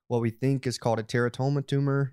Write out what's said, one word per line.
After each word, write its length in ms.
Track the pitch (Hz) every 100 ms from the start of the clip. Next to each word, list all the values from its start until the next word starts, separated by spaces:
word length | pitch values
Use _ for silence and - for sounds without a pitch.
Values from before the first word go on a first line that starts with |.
| -
what 140 | 120
we 80 | 117
think 360 | - 131 135 127
is 120 | 117
called 200 | 120 113
a 40 |
teratoma 640 | 107 120 120 - 135 143 135
tumor, 460 | 139 139 139 131